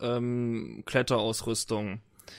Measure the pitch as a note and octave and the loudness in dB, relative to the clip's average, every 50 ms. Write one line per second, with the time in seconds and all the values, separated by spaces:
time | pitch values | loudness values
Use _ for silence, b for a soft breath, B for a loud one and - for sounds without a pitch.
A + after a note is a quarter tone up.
0 | - B2 A#2+ B2 A#2+ A#2+ B2 B2 A#2+ A#2 A#2 A2 - A#1 A1+ - - - - C3 | -2 0 0 2 2 0 0 0 0 0 0 -2 -4 -6 -10 -12 -4 0 2 2
1 | B2 - C3 A2+ G#2+ A2 A2 - - A2+ A2+ A2 - - A#2 G#2 G#2+ G2+ F#2+ G#2+ | 4 4 4 2 4 2 0 -2 -2 -2 -2 -2 0 0 -2 -2 -2 -2 -6 -8
2 | - b b b b b b | -12 b b b b b b